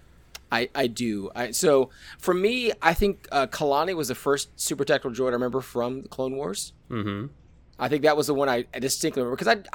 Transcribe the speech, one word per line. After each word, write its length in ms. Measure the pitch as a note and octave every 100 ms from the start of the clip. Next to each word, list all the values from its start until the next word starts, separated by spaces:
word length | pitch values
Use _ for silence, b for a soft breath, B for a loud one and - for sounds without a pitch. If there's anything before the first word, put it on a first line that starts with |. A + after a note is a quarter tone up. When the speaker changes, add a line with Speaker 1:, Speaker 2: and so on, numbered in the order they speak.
| b b b - -
Speaker 1:
I, 160 | A#2 A#2+
I 120 | C#3 B2
do. 440 | A2+ A#2 G2+ F#2+
I, 160 | A#2+ A#2+
so, 400 | - F3 C#3 B2+ B B B
for 140 | -
me, 400 | F3+ G3+ B3+ A#3+ -
I 140 | D#3+
think, 320 | E3+ G3+ - -
uh, 140 | C#3 C3
Kalani 460 | - D3+ C#3 F3+ E3+
was 120 | B2+
the 60 |
first 340 | A#2+ C#3+ C#3 - -
super 280 | - C#3
tactical 260 | C#3 C#3 C3+
droid 200 | A2+ B2+
I 20 |
remember 280 | A#2+ B2+ C3
from 420 | B2 A#2+ A#2+ C3
the 60 | -
Clone 280 | - C3 C3+
Wars. 360 | D#3 - - - -
Speaker 2:
Mm-hmm. 360 | A#2+ G2+ G2+ C#3 - - - - -
Speaker 1:
I 80 | B2+
think 140 | D3
that 120 | D3+ D3
was 120 | C#3+
the 60 |
one 140 | C#3 C#3
I, 160 | A#2+ A#2+
I 60 | B2+
distinctly 440 | C3 - D#3+ C3+
remember, 140 | B2 B2+
'cause 40 | G3
I, 140 | A3+ -